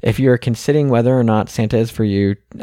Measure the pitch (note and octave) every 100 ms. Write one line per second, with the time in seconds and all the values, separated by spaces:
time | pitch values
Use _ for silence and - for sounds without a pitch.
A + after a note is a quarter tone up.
0 | A#2+ A2+ C3+ B2 - A2+ - D3 C#3+ A#2+
1 | A#2 B2+ A#2 G#2+ G2+ - G#2+ A#2 A2+ -
2 | G#2+ G2 G2+ G2+ _ -